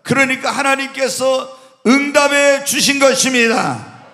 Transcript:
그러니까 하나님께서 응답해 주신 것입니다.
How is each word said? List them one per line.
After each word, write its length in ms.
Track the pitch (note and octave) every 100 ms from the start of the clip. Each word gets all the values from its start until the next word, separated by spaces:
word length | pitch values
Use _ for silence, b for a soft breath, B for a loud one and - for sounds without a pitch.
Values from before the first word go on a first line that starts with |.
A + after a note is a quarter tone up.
그러니까 500 | - B3 C4 C4 C4
하나님께서 1080 | A3+ C#4 C4+ C4+ C4+ B3+ - C4 C4 B3+ B B B
응답해 800 | G#3 C#4 C#4+ C#4+ C#4+ C#4+ C#4+ C#4
주신 340 | - - A3+ C#4
것입니다. 1000 | C4+ B3+ C4 B3+ A3+ A3 - A#2 - - -